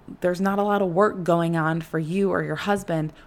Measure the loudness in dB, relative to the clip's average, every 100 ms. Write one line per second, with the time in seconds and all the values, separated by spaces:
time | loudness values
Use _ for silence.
0 | -20 -4 -2 0 0 2 2 2 2 2
1 | 2 2 0 2 2 0 0 -2 -4 -4
2 | -2 0 0 0 -2 -4 -2 -2 0 -2
3 | -2 -8